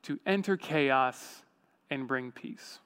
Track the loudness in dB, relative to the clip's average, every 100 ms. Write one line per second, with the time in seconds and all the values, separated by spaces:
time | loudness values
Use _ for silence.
0 | -6 -4 0 0 2 0 2 2 4 4
1 | 4 0 -16 -18 _ _ _ _ _ -6
2 | -2 -2 -2 -10 -12 -12 -14 -20